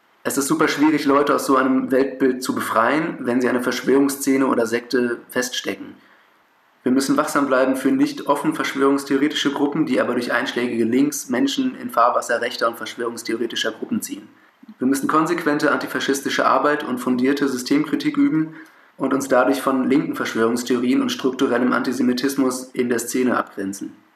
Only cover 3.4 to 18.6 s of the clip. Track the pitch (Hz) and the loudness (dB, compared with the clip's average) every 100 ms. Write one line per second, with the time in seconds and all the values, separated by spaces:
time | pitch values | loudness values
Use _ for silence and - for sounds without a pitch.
3.4 | 123 123 127 123 156 139 139 135 - 135 | 2 0 -2 -2 2 4 4 0 0 2
4.4 | 131 120 113 117 - 127 123 117 - 127 | 2 0 0 -2 -2 0 0 -4 -6 -4
5.4 | 123 - - 98 92 - _ _ _ _ | -4 -4 -6 -8 -10 -18 _ _ _ _
6.4 | _ _ _ _ 131 131 135 143 - 165 | _ _ _ _ 0 2 2 2 0 0
7.4 | 139 131 135 131 139 131 143 - - 143 | 2 4 2 2 2 2 0 -2 -2 0
8.4 | 156 - - 135 139 139 - 135 147 - | 0 -2 -4 0 2 2 0 0 0 0
9.4 | 147 143 143 156 147 127 117 120 120 123 | -2 0 0 0 0 0 0 -2 -2 -2
10.4 | 120 - 120 113 113 123 143 - - 123 | -2 -2 -2 0 2 2 2 -2 -4 -2
11.4 | 135 135 131 127 123 120 120 117 - 120 | 0 0 -4 -4 -4 2 2 2 -2 -2
12.4 | 117 - 117 113 131 - 120 117 - 113 | -2 -2 -4 -4 -10 -8 -8 -6 -6 -4
13.4 | 117 117 113 110 - 107 - 98 - _ | -4 -4 -6 -6 -4 -4 -4 -10 -14 _
14.4 | _ _ - - 131 135 - 156 160 170 | _ _ -20 -4 0 0 0 0 0 0
15.4 | 151 147 151 127 139 131 - 139 127 - | 0 0 2 0 -2 -4 0 -2 -2 0
16.4 | 123 131 147 147 135 123 - 123 127 139 | 2 2 2 0 -2 -4 0 2 2 2
17.4 | 139 123 - 139 151 143 151 143 143 156 | 0 -2 0 0 0 -2 -2 2 2 2
18.4 | 156 - | -2 -6